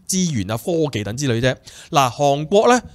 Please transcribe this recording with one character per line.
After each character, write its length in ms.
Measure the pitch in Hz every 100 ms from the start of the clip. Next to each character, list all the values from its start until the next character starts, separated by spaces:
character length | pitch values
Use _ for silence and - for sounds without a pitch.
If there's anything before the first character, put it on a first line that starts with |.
| -
資 240 | 185 180
源 180 | 131 95
啊、 60 | 113
科 160 | - 170 151
技 140 | 117
等 120 | 101 120
之 120 | 143
類 120 | 113
啫。 140 | 127 131 - - -
嗱， 200 | 156 131
韓 360 | 117 143 139 151
國 220 | 202 226
呢， 140 | 254 -